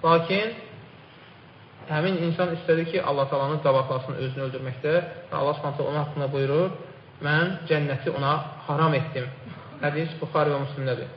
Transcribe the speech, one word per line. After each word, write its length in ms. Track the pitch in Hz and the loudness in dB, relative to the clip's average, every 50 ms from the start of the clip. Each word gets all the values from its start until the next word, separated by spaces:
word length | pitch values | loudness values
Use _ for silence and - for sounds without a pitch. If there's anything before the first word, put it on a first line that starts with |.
| - | 6
Lakin 500 | 165 165 165 165 - 190 196 214 226 233 - - - - - - - - - - - - - - - - - - - - - - - - - - - | 6 6 6 6 2 0 0 0 -2 -4 -8 -14 -16 -18 -18 -20 -20 -20 -20 -20 -20 -20 -20 -20 -20 -20 -20 -20 -20 -20 -20 -20 -20 -20 -18 -8 -2
həmin 280 | 156 151 165 190 190 | 0 0 2 2 2
insan 380 | 170 170 170 165 170 180 175 165 | 2 0 0 2 2 0 0 0
istədi 300 | 165 - 170 160 165 165 | -2 4 4 4 4 4
ki, 160 | 165 - 180 | 0 -2 -2
Allah 280 | - - 143 139 139 135 | 0 0 2 2 2 2
Taalanı 320 | 151 139 139 139 156 151 151 | 2 0 2 0 0 2 4
qabaqlasın 500 | 143 135 131 127 135 131 127 127 131 139 | 4 4 4 4 2 -2 -4 -4 -6 -6
özünü 300 | - 131 131 131 139 135 | -4 -4 -4 -4 -4 -6
öldürməkdə 460 | 131 127 131 135 131 120 - - 147 160 175 170 165 - - - - | -4 -4 -6 -6 -6 -6 -2 0 2 2 2 2 0 -10 -14 -10 -6
və 60 | - | -4
Allah 180 | 147 135 143 151 | 0 0 0 0
Subhanahu 240 | - - 143 131 | 0 -4 -4 -2
taala 120 | 143 143 143 | -2 -2 -2
onun 80 | 147 151 | 0 -2
haqqında 320 | 143 147 - 151 139 135 | -2 -2 -2 -2 -2 0
buyurur: 380 | 143 139 135 135 139 160 180 190 185 - - - - - - - - - | 0 0 2 2 4 2 2 2 -2 -8 -12 -16 -18 -20 -20 -20 -14 -6
"Mən 240 | - 147 151 156 175 185 185 - - | 0 2 4 4 4 2 0 -4 0
cənnəti 420 | - 160 151 147 143 135 131 - 170 | 0 2 2 2 0 -2 -2 -2 -2
ona 240 | - 139 139 139 151 151 - - - - - | -2 0 2 2 2 0 -2 -6 -12 -12 -6
haram 260 | - 147 143 160 160 151 | -4 2 4 4 4 4
etdim." 320 | 131 - - - 131 123 131 - - - - - - - - - - | 2 0 -2 -4 -6 -6 -6 -8 -12 -14 -14 -14 -14 -14 -16 -10 -2
Hədis 280 | 147 147 147 156 165 160 - | -2 -2 0 0 -4 -4 -4
Buxari 320 | - - - - 156 151 147 | -8 -8 0 2 2 4 4
və 100 | 143 139 | 2 0
Müslimdədir. 500 | 139 135 - 143 135 131 123 110 - - - | -2 -4 -4 -4 -2 -2 -2 -2 -4 -10 -12